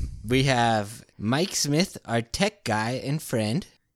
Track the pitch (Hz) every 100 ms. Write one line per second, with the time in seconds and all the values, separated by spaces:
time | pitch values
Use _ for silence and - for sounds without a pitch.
0 | - - 107 131 135 123 117 110 101 117
1 | - - 101 139 190 - 143 147 190 -
2 | - 117 117 - 202 - 120 107 113 127
3 | 131 156 - 120 107 143 - _ _